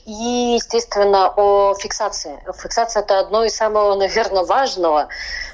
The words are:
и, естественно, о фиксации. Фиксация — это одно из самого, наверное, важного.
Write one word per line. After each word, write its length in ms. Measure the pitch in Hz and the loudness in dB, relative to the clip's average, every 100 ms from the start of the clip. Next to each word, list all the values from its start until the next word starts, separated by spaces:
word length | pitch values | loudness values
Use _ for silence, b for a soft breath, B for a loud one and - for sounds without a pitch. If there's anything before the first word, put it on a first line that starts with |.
| - | -14
и, 500 | 214 233 247 240 233 | -8 -4 -2 0 0
естественно, 760 | - 233 233 202 202 196 185 - | 0 -4 -2 2 4 4 4 4
о 380 | 202 202 202 | 4 4 4
фиксации. 640 | 196 214 - 208 - 160 139 - 185 | 0 -4 -6 -6 -6 -10 -12 -12 -12
Фиксация — 440 | 175 - 233 214 | -6 -2 -2 -2
это 160 | 202 196 | 0 0
одно 240 | 185 208 | 2 0
из 100 | 226 | 0
самого, 400 | - 220 214 208 | 0 0 2 2
наверное, 480 | 196 190 208 214 190 | 2 0 0 0 0
важного. 640 | 175 226 262 190 165 151 143 B B B B | 2 2 0 0 2 2 0 B B B B